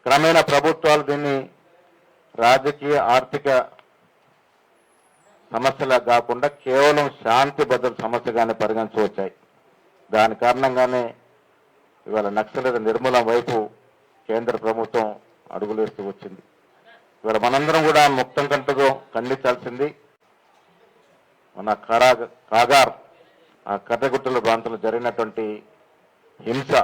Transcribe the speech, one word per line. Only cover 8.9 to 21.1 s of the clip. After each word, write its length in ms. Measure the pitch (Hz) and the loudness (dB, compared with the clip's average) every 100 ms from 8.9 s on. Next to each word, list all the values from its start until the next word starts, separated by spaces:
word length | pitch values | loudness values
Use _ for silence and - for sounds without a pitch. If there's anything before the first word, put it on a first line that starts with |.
| 113 104 - 95 _ _ _ _ _ _ _ _ | -2 -4 -4 -10 _ _ _ _ _ _ _ _
దాని 240 | 107 110 | 2 2
కారణంగానే 800 | 107 120 123 135 127 127 127 117 - _ _ _ _ _ _ _ _ - | 2 0 2 0 0 0 0 -4 -10 _ _ _ _ _ _ _ _ -6
ఇవాళ 220 | 107 104 | -4 -2
నక్సలిజం 560 | 104 107 139 127 120 | -4 -6 -4 -2 -2
నిర్మూలన 380 | 107 113 131 123 | -2 -2 0 0
వైపు 460 | 113 120 117 117 107 _ _ _ _ _ - | 2 -2 0 -4 -4 _ _ _ _ _ -6
కేంద్ర 300 | 113 117 110 | -4 -4 -4
ప్రభుత్వం 600 | 110 113 110 120 110 101 _ _ _ | -4 -4 -4 -4 -4 -8 _ _ _
అడుగులేస్తూ 560 | 92 104 110 107 - 98 | -10 -6 -4 -4 -6 -12
వచ్చింది. 360 | - 196 185 _ _ _ _ _ _ _ _ | -12 -18 -20 _ _ _ _ _ _ _ _
ఇవాళ 140 | 107 110 | -2 0
మనందరం 480 | 120 135 151 160 | 2 0 2 2
కూడా 220 | 156 151 147 | 4 4 4
ముక్తం 400 | 131 127 - 143 | 2 -2 -4 -2
కంటతో 540 | 143 135 131 135 135 - | -2 -2 2 2 0 -8
ఖండించాల్సింది 800 | 113 123 131 127 123 127 123 147 - _ _ _ _ _ _ _ _ _ _ _ | -8 -4 -2 -2 -2 -8 -6 -6 -6 _ _ _ _ _ _ _ _ _ _ _